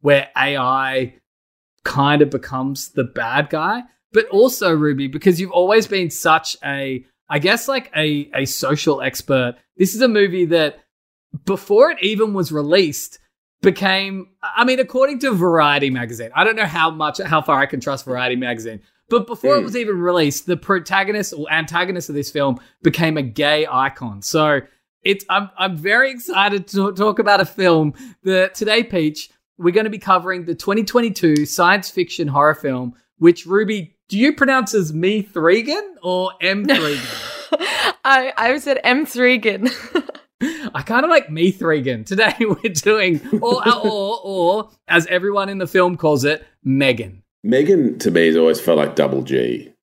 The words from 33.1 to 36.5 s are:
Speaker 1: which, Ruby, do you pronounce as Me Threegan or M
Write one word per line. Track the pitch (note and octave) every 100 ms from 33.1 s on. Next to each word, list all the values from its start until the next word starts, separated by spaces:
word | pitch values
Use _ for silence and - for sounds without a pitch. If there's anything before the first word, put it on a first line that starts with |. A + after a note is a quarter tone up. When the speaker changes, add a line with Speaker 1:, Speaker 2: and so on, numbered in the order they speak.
| _
Speaker 1:
which, | E3 E3+ D#3+
Ruby, | G3 G#3 G#3+ D#3+ _ _
do | G3+
you | C4
pronounce | D4+ C4+ C4 A3
as | G#3+ D#3+
Me | D#3 F#3 G#3+
Threegan | G3+ - D#3+ G3 A#3 E4+ G#4 E4
or | F3+ F3+ F#3 -
M | F3